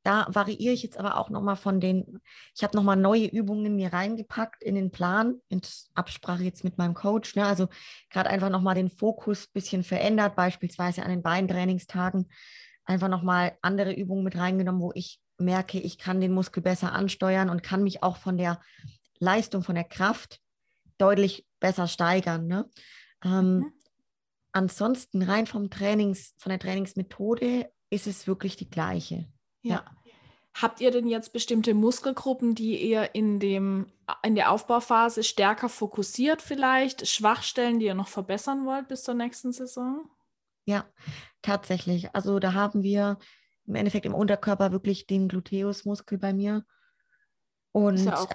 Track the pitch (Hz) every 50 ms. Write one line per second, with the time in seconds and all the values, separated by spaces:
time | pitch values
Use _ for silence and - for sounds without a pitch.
0 | - 196 202 214 208 - 185 208 202 196 214 - 214 247 247 247 - 214 - -
1 | 196 202 - - - - 208 202 202 202 196 190 - 196 190 190 180 185 185 185
2 | 185 - - - - - - - - - - - - - - 208 202 202 196 190
3 | 190 196 214 233 220 190 - 220 220 196 214 214 214 208 208 202 190 180 170 180
4 | 190 202 226 226 208 - - 233 220 226 - - - 220 196 196 190 185 - -
5 | 175 175 - 208 226 240 247 247 _ - 190 185 - - - - - _ - -
6 | 175 - - - - - 180 175 180 180 180 - - 185 180 - 175 175 170 -
7 | - 202 208 220 214 - - 196 208 202 202 175 185 180 - - - - - -
8 | - _ - 190 185 - 196 196 185 196 185 190 185 190 185 185 185 185 - -
9 | 214 214 226 - - 214 208 - - - - 202 190 - - 185 180 - 185 -
10 | - 208 220 214 208 202 196 - 180 185 180 - - 170 - - 180 180 175 -
11 | - 180 180 175 170 170 170 185 196 185 180 180 180 185 185 180 - - - 185
12 | 180 185 180 190 180 - - - - - - - - - _ _ _ - 185 185
13 | 185 190 185 180 170 185 180 180 180 175 - _ - 180 196 196 202 190 190 -
14 | 202 185 196 196 190 190 185 170 180 185 185 190 185 180 185 185 170 175 - -
15 | 180 - - _ _ _ _ - 180 180 180 185 185 - - 190 - 185 - -
16 | - 185 185 190 185 185 185 190 185 - - 180 165 185 185 - - 180 - -
17 | 196 196 - - 190 190 190 190 190 185 175 175 - - 190 190 202 196 185 -
18 | - 185 175 - - 190 180 175 180 170 170 170 _ _ - - - - - _
19 | _ _ _ - 175 185 190 220 226 - - 190 175 - 180 170 165 - - -
20 | 185 202 220 - - - - - _ _ _ _ _ _ _ _ _ _ _ -
21 | 190 190 202 196 202 190 - - - _ _ - - 185 185 - 180 170 - -
22 | 175 170 180 190 185 175 165 165 165 165 180 196 - - _ - - - - -
23 | - _ _ _ - 180 185 190 185 185 185 185 269 302 - _ _ _ _ _
24 | _ _ _ _ _ _ _ _ _ _ - 190 190 185 - - 202 226 254 247
25 | - - - 190 185 180 196 220 220 - - 214 202 190 - 196 196 202 214 214
26 | 208 202 190 185 - - - _ - 190 190 185 - 185 190 196 196 185 - 196
27 | 185 - - - 196 214 233 233 254 240 247 247 233 - _ _ _ - - 202
28 | - 208 190 - - 190 190 190 - 196 - - 185 - - 170 160 185 185 175
29 | - - 165 - 165 - - _ _ _ _ _ - 233 - - - - - -
30 | _ 233 - _ _ - _ _ _ _ - - - 226 226 - 240 254 247 247
31 | 233 233 226 226 220 - - 240 - - 240 226 220 240 214 214 214 240 247 -
32 | - 269 262 - - 269 262 254 254 233 226 226 220 220 220 - - 220 220 220
33 | 214 - - 214 214 214 208 202 196 196 196 196 196 196 196 190 190 - _ _
34 | _ - - - - 220 220 208 - - 185 214 - - 240 240 233 - 240 226
35 | 233 233 226 220 220 - - - 202 196 214 214 - 233 - - 220 208 - -
36 | 196 - - - 247 294 320 311 - - 294 269 269 254 262 262 269 262 262 -
37 | 214 - - - 214 214 233 254 - - - - 240 240 233 233 220 202 190 190
38 | 202 - - 208 190 - 196 214 - 277 277 277 269 262 269 277 269 269 262 254
39 | - - 247 240 233 240 240 - - 247 247 247 254 247 - 254 247 254 269 302
40 | 320 - _ _ _ _ _ _ _ _ _ _ _ - 202 202 - - _ _
41 | - - - - - - _ _ - - 202 202 - - 185 180 - 175 180 175
42 | 180 - - 202 190 196 202 196 190 185 185 196 202 208 208 202 190 196 202 202
43 | 202 202 202 202 - - - _ _ _ _ _ _ - 202 220 208 202 - 208
44 | - - - - 208 202 202 202 - 214 202 190 196 190 180 190 - 202 196 -
45 | - - 196 190 190 185 185 185 175 - 196 190 196 202 202 - - 202 202 202
46 | - - 208 190 196 196 190 196 202 208 208 214 214 _ _ _ _ _ _ _
47 | _ _ _ _ _ _ _ _ _ _ _ _ _ _ - 208 208 202 190 185
48 | 190 190 - 147 185 190